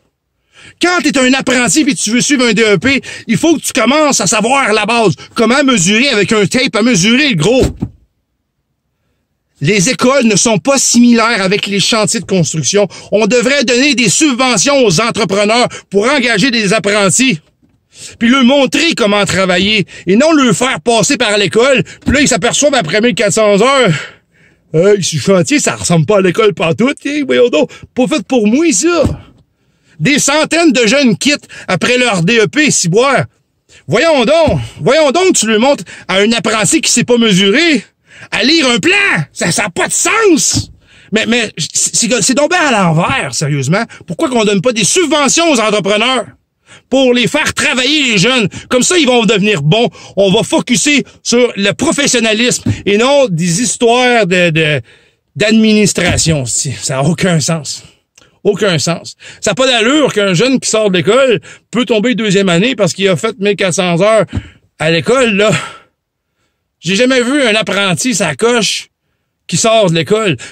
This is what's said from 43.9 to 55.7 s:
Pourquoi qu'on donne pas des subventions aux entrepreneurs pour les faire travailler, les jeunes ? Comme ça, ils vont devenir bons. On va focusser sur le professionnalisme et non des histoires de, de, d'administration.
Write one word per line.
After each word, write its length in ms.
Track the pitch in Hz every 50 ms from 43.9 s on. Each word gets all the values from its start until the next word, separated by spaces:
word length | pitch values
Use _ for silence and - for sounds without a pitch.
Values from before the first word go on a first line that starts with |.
| - - -
Pourquoi 220 | - 170 - 320
qu'on 160 | 285 254 233 214
donne 160 | 214 208 196
pas 140 | 156 254 220
des 100 | 226 190
subventions 680 | - - 370 349 269 311 294 285 247 - 320 339 330
aux 120 | 285 226
entrepreneurs 640 | 214 220 214 208 175 196 208 208 226 254 269 240 190 - - _ _ _ _ _ _ _ - - _ _
pour 240 | - 269 269 247 240
les 140 | 247 233
faire 260 | 170 - 302 302 - -
travailler, 500 | - 247 294 277 247 254 269 302 311 269
les 140 | 247 220
jeunes ? 320 | 190 165 240 262 247 208 165 - - -
Comme 160 | - 254 254 -
ça, 140 | - 359
ils 100 | 349 277
vont 160 | 240 247 240 220
devenir 380 | 196 226 196 196 214 202 151 143
bons. 260 | 156 190 226 247 - - - - - -
On 120 | 190 202 190
va 140 | 185 226 190
focusser 640 | - 320 302 - - 240 - - 294 294 262 - - - _ -
sur 300 | - 233 240 247 226 -
le 160 | 196 196 202
professionnalisme 960 | - - 254 320 - 277 285 - - 240 226 220 214 214 240 247 - - - - - - -
et 120 | - 202
non 300 | 214 233 269 285 285 269 233
des 320 | 170 151 185 175 160 202
histoires 680 | 254 190 - - 240 226 233 247 254 247 240 233 208
de, 220 | 170 185 180 175 170
de, 320 | 156 165 156 151 151 131 - - - _ _ _ _ _ _ _ -
d'administration. 1080 | 139 208 214 226 220 220 220